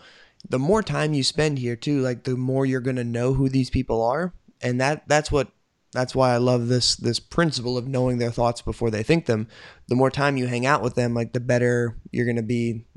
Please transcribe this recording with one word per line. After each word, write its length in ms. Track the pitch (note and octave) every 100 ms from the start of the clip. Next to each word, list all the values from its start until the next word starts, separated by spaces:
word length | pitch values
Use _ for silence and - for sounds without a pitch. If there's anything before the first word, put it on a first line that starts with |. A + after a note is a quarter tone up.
| - - - _ -
the 80 | B2+
more 240 | C#3 G#3+
time 320 | - C#3+ D#3
you 80 | D3+
spend 360 | B2+ - D#3 C#3
here 160 | A#2+ A#2+
too, 260 | - C#3+
like, 220 | B2+ A#2+
the 120 | - B2+
more 280 | B2+ C3 C3+
you're 160 | C3
gonna 220 | B2+ B2+
know 300 | A#2+ A#2 B2
who 140 | C3+ C3+
these 200 | C3+ B2+
people 320 | - B2+ A2+
are. 320 | A2+ C#3 F3+ - _ _
And 200 | B2 B2
that, 220 | C3+ D3+ -
that's 240 | D3 D3+
what, 180 | C#3+ B2+ _ _ _ _
that's 220 | B2+ B2+ C3
why 180 | B2+
I 40 | A#2+
love 300 | B2 B2 A#2
this, 280 | B2 A#2 -
this 240 | A#2+ A#2
principle 580 | - - E3+ B2+ A#2 B2
of 100 | B2
knowing 300 | C3 B2+ B2
their 140 | A#2
thoughts 300 | A#2 A#2+ A#2+
before 280 | - A2+ A#2+
they 140 | G#2+
think 220 | A2 E3 -
them. 200 | A2+ A2 - - - -
The 60 | B2
more 140 | C3
time 280 | C3+ C#3+ C#3
you 100 | B2
hang 180 | A#2+ B2+
out 160 | C#3+
with 140 | A2+ -
them, 180 | A#2+
like, 200 | A#2+ A#2
the 60 | B2+
better 560 | A#2+ B2 A#2+ A#2+ A#2+ A2+ -
you're 140 | A#2+ A#2+
gonna 160 | A#2
be, 440 | A2 A#2+ A#2 A2+ A#2